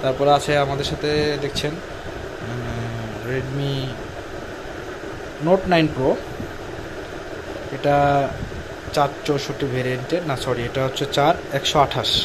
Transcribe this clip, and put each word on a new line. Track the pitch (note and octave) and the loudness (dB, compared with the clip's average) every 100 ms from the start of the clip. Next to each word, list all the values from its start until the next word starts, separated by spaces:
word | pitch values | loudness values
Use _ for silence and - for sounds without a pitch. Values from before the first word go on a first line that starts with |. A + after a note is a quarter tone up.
তারপরে | C3 C3 C#3+ C#3+ | 0 2 6 6
আছে | C#3+ D3 C#3 | 6 4 4
আমাদের | C#3 C#3+ | 0 -2
সাথে | D3 D3+ D3+ D3+ D3 | 0 2 2 2 0
দেখছেন, | C#3+ - D3 | -2 -2 -2
উম, | E3+ - - - - - - A2+ A#2+ A#2+ A#2 A#2 A#2 A2+ G#2+ A2+ | -4 -8 -10 -10 -8 -8 -8 -6 -4 -4 -4 -4 -6 -6 -6 -2
Redmi | C3 B2+ C#3 C#3 C#3 C3+ A#2+ - - - - - - - - - - - - - - D3+ | -2 -2 -2 0 0 -4 -6 -8 -10 -10 -10 -10 -10 -10 -10 -10 -10 -10 -10 -10 -4 4
Note | F#3 F#3+ | 4 6
নাইন | E3+ D#3 - | 4 4 2
Pro, | C3 A3+ - - - - - - - - - - - - - - - C3+ | 2 2 -2 -8 -8 -8 -10 -10 -10 -10 -10 -10 -10 -10 -10 -10 -8 -2
এটা | C#3 C#3+ C#3+ C#3+ C3+ - - - - - - - | 4 6 6 4 2 -2 -6 -8 -10 -10 -2 2
চার | C#3+ - - | 2 2 0
চৌষট্টি | C#3+ - C3+ C#3 B2+ | 0 0 -2 0 0
ভেরিয়েন্টের, | B2+ B2+ B2+ E3+ E3 | 0 -2 0 0 0
না | B2+ | -2
সরি, | - A#2 A#2+ | 0 0 0
এটা | C3+ C3 | 0 0
হচ্ছে | - C#3+ - | 0 0 4
চার | C#3+ F3 - C#3 | 4 4 0 -2
একশো | - D#3 C3+ | 2 4 4
আঠাশ | B2+ G#2+ B2 | 4 2 2